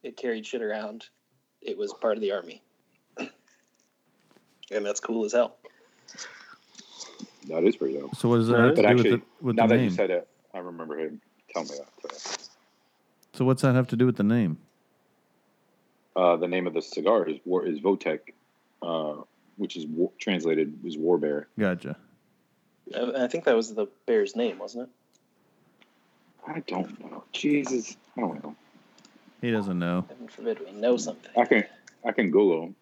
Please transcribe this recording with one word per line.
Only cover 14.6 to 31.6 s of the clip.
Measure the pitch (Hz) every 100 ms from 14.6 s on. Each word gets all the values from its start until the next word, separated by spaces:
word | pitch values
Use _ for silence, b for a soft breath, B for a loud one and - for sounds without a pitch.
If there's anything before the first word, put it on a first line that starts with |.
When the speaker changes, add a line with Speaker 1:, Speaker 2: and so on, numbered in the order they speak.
| _ _ _ _ _ _ _ _ _ _ _ _ _ _ _ 92
Speaker 2:
Uh, | 90 85
the | 87
name | 92 90
of |
the | 80
cigar | - - 82 113 82
is | 73 -
War, | 90 87
is | 76
Votek, | 85 95 85 76 - - _ _ _ _
uh, | 85 82 78 73 - _ _ -
which | 95 87
is | 76
war, | 78 95 _
translated | - 92 82 78 76 76 85
is | 76
War | 80 85
Bear. | 76 73 - -
Speaker 3:
Gotcha. | 101 90 67 78 _ _ _ _ _ _ _ _ - -
Speaker 1:
I, | 123 135
I | 123
think | 165 156
that | 113
was | 113
the | 110 104 _ -
bear's | 113 101 113
name, | 120 90
wasn't | 104 113 127
it? | _ _ _ _ _ _ _ _ _ _ _ _ _ _ _ -
Speaker 2:
I | 156 -
don't | 92 95 -
know. | - - -
Jesus, | - 143 147 131 127 110 - _ -
I |
don't | 104 -
know. | 76 - _ _ _ _ - _ _ _
Speaker 3:
He | 120
doesn't | 110 98 90
know. | 87 90 92
Speaker 1:
Heaven | - 117
forbid | - 117 110 -
we |
know | 101 117 120
something. | 110 - - 117
Speaker 2:
I | 120
can, | 120